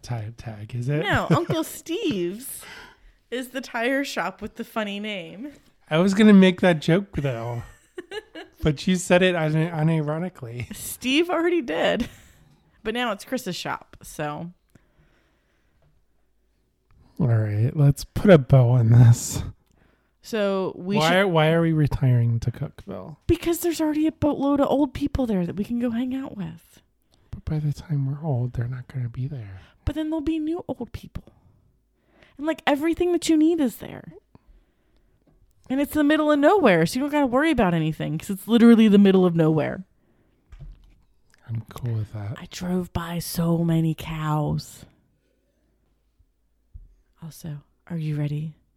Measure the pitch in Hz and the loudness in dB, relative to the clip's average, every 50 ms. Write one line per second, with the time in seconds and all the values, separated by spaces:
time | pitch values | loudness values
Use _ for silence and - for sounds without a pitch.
0 | - - 120 113 107 107 117 - - 117 110 104 107 110 127 120 120 135 147 151 | -12 -10 -8 -8 -8 -10 -14 -14 -16 -16 -16 -14 -14 -12 -10 -6 -4 -2 -2 -2
1 | 269 403 - - - - 165 302 349 - 339 320 311 - - - - - 320 440 | 0 0 0 0 2 2 0 0 0 0 -4 -4 -4 -6 -10 -14 -12 -10 -8 -6
2 | 453 311 226 185 175 175 196 226 269 - - - - - - - - - - _ | -4 -4 -4 -4 -4 -6 -8 -10 -14 -16 -16 -16 -18 -20 -20 -20 -20 -20 -20 _
3 | _ - _ _ _ _ 226 254 254 254 - 262 247 - - 233 233 254 277 277 | _ -20 _ _ _ _ -10 -10 -10 -10 -10 -12 -12 -10 -8 -6 -4 -2 -2 -2
4 | 277 269 - - 165 190 185 - 208 220 - - 226 - - 226 214 202 202 202 | -4 -4 -6 -6 -8 -8 -8 -12 -14 -14 -14 -14 -16 -10 -8 -8 -8 -6 -8 -8
5 | 214 214 208 185 165 160 175 190 262 302 - - _ _ _ _ _ - 156 160 | -8 -10 -10 -10 -12 -14 -16 -16 -16 -16 -18 -20 _ _ _ _ _ -2 0 2
6 | 185 202 190 214 220 214 202 190 190 185 180 - 202 180 170 151 - - - 208 | 2 2 4 6 8 8 10 10 8 8 6 4 2 2 2 2 2 2 2 2
7 | 202 - - 165 139 139 120 113 113 120 120 117 - - - _ _ _ _ - | 0 -2 -6 -6 -6 -6 -6 -6 -8 -8 -8 -8 -10 -12 -18 _ _ _ _ -20
8 | - _ 392 427 - _ - 320 359 - _ - - 156 143 - - 190 185 175 | -18 _ -16 -16 -16 _ -18 -20 -20 -20 _ -4 -2 -2 -2 0 0 0 0 0
9 | - - 180 180 185 185 175 170 156 156 156 156 160 170 170 156 156 165 165 160 | 2 2 4 4 4 2 2 0 0 0 0 0 0 -2 -2 0 0 2 2 0
10 | 147 147 151 160 180 180 - - 123 113 120 120 113 - 214 - - - - - | -2 -2 -4 -4 -6 -8 -10 -12 -14 -12 -12 -12 -12 -12 -12 -12 -12 -12 -12 -8
11 | - 254 277 302 339 349 370 339 330 349 349 330 233 262 311 339 277 185 175 220 | -4 -2 0 0 0 0 -2 -2 0 0 -2 -2 -2 -4 -4 -2 -2 0 0 -2
12 | 240 - - - - - _ _ _ _ _ _ _ _ _ _ - 220 220 240 | -4 -8 -12 -18 -20 -20 _ _ _ _ _ _ _ _ _ _ -10 -8 -6 -4
13 | 247 233 196 202 - - 262 247 - 190 170 - - 139 - - - - - - | -4 -4 -6 -8 -8 -8 -8 -6 -6 -8 -8 -8 -8 -8 -8 -10 -12 -16 -20 -20
14 | - - - - 151 147 147 147 165 175 180 _ _ _ _ _ _ _ _ _ | -20 -16 -10 -8 -8 -8 -8 -10 -12 -14 -16 _ _ _ _ _ _ _ _ _
15 | _ _ _ _ _ _ _ _ _ _ _ _ _ _ _ _ _ _ _ _ | _ _ _ _ _ _ _ _ _ _ _ _ _ _ _ _ _ _ _ _
16 | _ _ _ _ _ _ _ _ _ _ _ _ _ _ _ _ _ _ _ _ | _ _ _ _ _ _ _ _ _ _ _ _ _ _ _ _ _ _ _ _
17 | _ _ _ - 160 120 113 110 107 104 104 104 113 131 - 156 143 143 - - | _ _ _ -2 0 2 2 0 0 -2 -2 0 -2 0 2 2 4 4 2 0
18 | - - - - - 208 180 147 123 - 143 131 123 117 127 123 113 113 117 120 | -4 -8 -6 2 6 6 6 6 6 6 4 6 6 6 4 4 4 6 8 10
19 | 123 117 117 - - - - - - - - _ _ _ _ _ _ _ _ _ | 10 8 8 6 2 -4 -8 -8 -8 -10 -12 _ _ _ _ _ _ _ _ _
20 | _ _ _ _ - - 233 214 202 196 196 190 185 151 - - 180 185 208 151 | _ _ _ _ -12 -6 -4 -2 0 0 0 -2 -2 -4 -6 -8 -6 -2 0 2
21 | 156 160 175 185 202 190 165 160 151 160 165 170 170 165 160 156 147 131 - - | 2 4 4 4 2 4 4 4 4 4 4 4 2 2 2 2 2 2 0 2
22 | 139 127 123 120 117 117 117 117 - 123 - - - - - - - - 98 98 | 2 2 4 4 2 2 0 0 -2 -4 -6 -6 -8 -12 -12 -16 -16 -14 -14 -12
23 | - 156 147 - _ - 339 330 - 339 339 - - 349 311 - 320 302 294 302 | -14 -16 -18 -6 _ 0 0 0 0 -2 -2 -2 -2 -2 -2 -2 -2 -2 0 0
24 | 311 320 - _ - 294 - - 269 277 285 277 277 - - 277 302 254 - - | -2 -2 -2 _ -2 -2 -2 0 0 0 2 2 2 0 0 0 0 -2 -4 -6
25 | 285 277 - - 254 220 208 185 175 170 - 185 202 - 240 233 247 247 226 233 | -6 -4 -2 -4 -2 -2 -2 -2 -2 -4 -6 -8 -8 -6 -6 -4 -4 -4 -4 -4
26 | 262 254 262 269 269 - - 208 175 160 165 165 _ _ _ _ _ _ _ _ | -6 -6 -6 -8 -10 -10 -12 -12 -12 -12 -14 -16 _ _ _ _ _ _ _ _
27 | _ _ _ _ _ _ - - - - 156 151 151 147 139 - - - 151 143 | _ _ _ _ _ _ -18 -14 -8 -6 -6 -4 -2 -4 -4 -6 -6 -6 -4 -4
28 | 135 135 147 143 160 160 131 120 123 123 - 123 117 123 131 123 123 - - 131 | -2 -4 -6 -6 -4 -4 -2 -2 -2 -4 -4 -6 -6 -6 -8 -10 -12 -12 -10 -8
29 | 123 117 120 120 127 139 147 123 104 98 98 90 - - _ _ _ - 285 311 | -8 -8 -8 -8 -8 -8 -10 -12 -14 -14 -16 -20 -20 -20 _ _ _ -6 -4 -4
30 | 311 311 320 320 277 320 320 320 302 311 330 359 - - 262 - 233 - - - | -4 -4 -4 -4 -4 -4 -4 -4 -4 -4 -6 -6 -8 -10 -10 -10 -10 -12 -12 -14
31 | - - - - - - - _ _ _ _ _ _ _ _ _ _ _ _ _ | -16 -16 -18 -18 -18 -18 -20 _ _ _ _ _ _ _ _ _ _ _ _ _
32 | _ _ _ _ _ _ _ - 285 320 311 - - - 285 269 302 339 320 - | _ _ _ _ _ _ _ -8 -6 -4 -6 -2 -2 -2 0 0 0 -2 -2 0
33 | 349 349 349 330 - - 320 302 311 320 349 320 277 226 - - - - - - | 0 0 0 0 0 2 2 4 4 4 2 2 0 -2 -4 -6 -12 -16 -16 -16
34 | - - - 392 - _ _ _ _ - - _ _ _ _ _ _ _ _ _ | -18 -20 -20 -20 -20 _ _ _ _ -20 -20 _ _ _ _ _ _ _ _ _
35 | _ _ _ _ _ _ _ _ _ _ _ _ _ - 254 277 285 - - 302 | _ _ _ _ _ _ _ _ _ _ _ _ _ -4 -2 -2 -2 0 0 2
36 | 294 285 311 311 302 302 302 285 285 320 415 403 320 214 180 160 165 160 - 254 | 2 4 2 2 2 2 2 4 4 4 4 6 6 6 6 4 4 2 0 -2
37 | 285 285 294 294 285 240 233 262 311 330 302 240 196 180 170 165 156 156 151 - | -4 -2 0 0 0 2 2 2 2 2 2 2 2 2 2 0 0 -2 -4 -4
38 | 151 151 151 156 - - 196 190 - 202 233 226 233 233 233 214 220 214 196 202 | -6 -6 -6 -6 -6 -8 -10 -8 -2 2 4 8 8 10 10 8 8 8 8 8
39 | 202 196 190 190 180 180 165 165 156 156 160 151 135 127 - 185 - _ _ _ | 8 8 6 6 4 4 4 2 2 2 2 0 -2 -4 -6 -10 -12 _ _ _
40 | _ _ _ _ _ _ _ _ _ _ - - - - - - - _ _ _ | _ _ _ _ _ _ _ _ _ _ -20 -20 -20 -20 -20 -20 -20 _ _ _
41 | _ _ _ _ _ _ _ _ _ - 113 113 - - - - - 120 113 107 | _ _ _ _ _ _ _ _ _ -12 -10 -10 -10 -12 -14 -10 -8 -6 -4 -4
42 | 107 - - 107 101 101 123 - 180 - - - 180 180 180 185 180 - - 175 | -6 -6 -8 -10 -10 -10 -10 -12 -14 -14 -14 -10 -6 -4 -4 -4 -4 -4 -6 -6
43 | 165 170 175 170 - - - 175 170 170 170 165 170 165 165 165 165 160 156 - | -6 -6 -6 -8 -8 -6 -4 -2 0 0 0 0 2 2 2 2 2 0 -2 -4
44 | - 165 160 156 156 151 151 151 147 151 156 151 - - - - - - _ _ | -8 -10 -10 -6 -4 -2 -2 -2 -2 -2 -4 -6 -6 -10 -16 -20 -20 -20 _ _
45 | _ _ _ _ _ _ _ _ _ _ _ _ _ _ _ _ _ _ _ _ | _ _ _ _ _ _ _ _ _ _ _ _ _ _ _ _ _ _ _ _
46 | _ _ _ _ _ _ _ _ _ _ _ _ _ _ - - - - _ _ | _ _ _ _ _ _ _ _ _ _ _ _ _ _ -20 -20 -20 -20 _ _
47 | _ _ _ _ 165 160 - - - 165 147 147 - _ _ _ _ - 170 165 | _ _ _ _ -20 -18 -18 -16 -14 -14 -14 -14 -16 _ _ _ _ -10 -8 -6
48 | 156 151 147 147 147 147 147 147 156 160 151 _ _ _ _ | -4 -4 -4 -4 -4 -4 -4 -6 -8 -10 -12 _ _ _ _